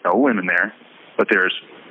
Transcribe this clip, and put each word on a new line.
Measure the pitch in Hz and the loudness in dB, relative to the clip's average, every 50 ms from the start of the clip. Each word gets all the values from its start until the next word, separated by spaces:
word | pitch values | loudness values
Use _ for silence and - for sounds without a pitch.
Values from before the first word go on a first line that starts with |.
| - | -2
no | 90 90 | 0 2
women | 120 143 135 113 92 90 | 2 2 2 0 0 -2
there, | 92 87 87 95 107 - - - - - - - - - | -2 0 0 -2 -2 -6 -12 -20 -20 -20 -20 -20 -8 -4
but | - 101 - | -2 0 0
there's | 107 95 92 92 - - - - - - - - | 2 2 0 0 -2 -6 -12 -18 -20 -20 -20 -20